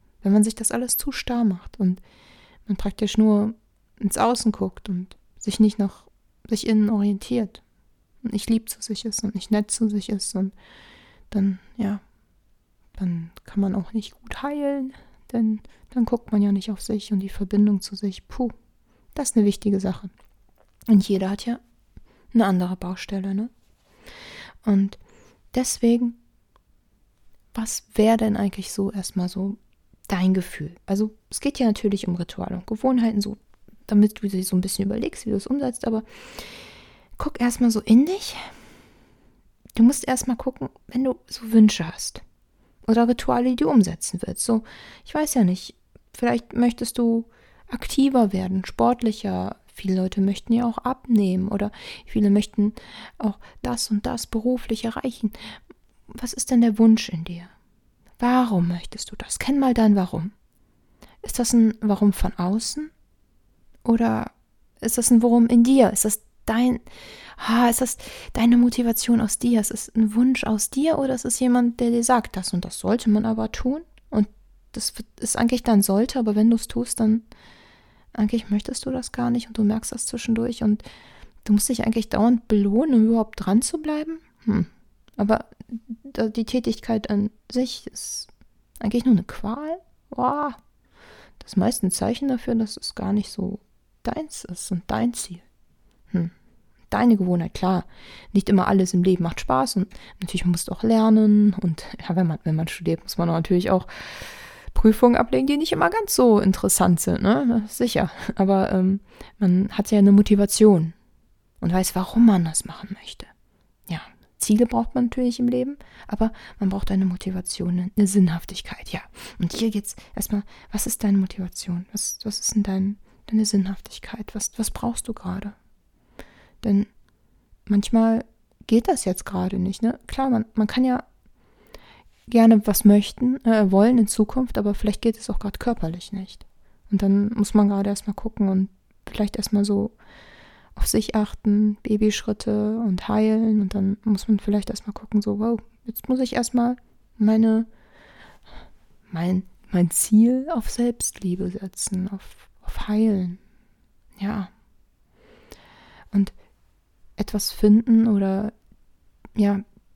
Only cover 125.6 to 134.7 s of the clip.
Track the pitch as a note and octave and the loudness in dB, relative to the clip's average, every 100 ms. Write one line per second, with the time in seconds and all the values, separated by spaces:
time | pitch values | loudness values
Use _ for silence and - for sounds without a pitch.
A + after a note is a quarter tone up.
125.6 | _ _ _ _ _ - - _ _ - | _ _ _ _ _ -20 -20 _ _ -8
126.6 | - G3+ - _ _ _ _ _ _ _ | 0 2 0 _ _ _ _ _ _ _
127.6 | - G3+ - A3+ A3+ A3+ - _ _ _ | 0 0 2 2 4 0 -4 _ _ _
128.6 | - A3+ F#4+ C#4+ - F3+ - F#3+ F#3 F#3+ | 2 2 2 0 0 -4 -4 -4 -2 -2
129.6 | F#3 - A3+ - - - C4+ A3+ A3 - | -4 -2 -4 -4 -10 -4 0 0 -2 -2
130.6 | G#3+ B3 B3+ B3 - _ _ _ _ _ | 0 2 0 0 -6 _ _ _ _ _
131.6 | _ - - - _ _ - A#3 A3+ G#3+ | _ -20 -20 -20 _ _ 0 6 8 8
132.6 | G#3 G3 G3+ G#3 - - B3 C4 A#3 A3 | 4 4 6 6 4 -2 -2 0 2 2
133.6 | G3 G3 A3 B3+ G#3+ - G#3 B3+ B3 - | 4 6 6 4 2 2 0 0 -2 -2
134.6 | G#3 | -2